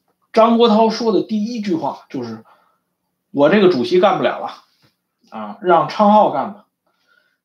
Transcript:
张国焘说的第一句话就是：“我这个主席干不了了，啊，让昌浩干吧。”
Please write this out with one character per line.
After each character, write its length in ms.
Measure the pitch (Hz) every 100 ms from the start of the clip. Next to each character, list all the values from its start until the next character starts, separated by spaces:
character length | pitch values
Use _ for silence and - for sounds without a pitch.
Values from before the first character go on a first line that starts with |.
| _ _ _
张 260 | 226 233 233
国 120 | 233
焘 220 | 214 220
说 200 | 220 226
的 120 | 180
第 220 | - 214 220
一 160 | 240
句 140 | 202 165
话 300 | 135 - _
就 140 | 135
是 200 | 117 113 - _ _ _ _ _ _ _ _
：“我 180 | 135 147
这 120 | 208
个 80 | 185
主 120 | 127
席 160 | 120 180
干 180 | 196 156
不 60 |
了 160 | 117 -
了， 240 | 101 - _ _ _ _ _ _ _
啊， 280 | - 107 -
让 260 | 180 165 147
昌 240 | - 208
浩 200 | 214 160
干 220 | 139 110
吧。” 140 | - _ _ _ _ _ _ _ _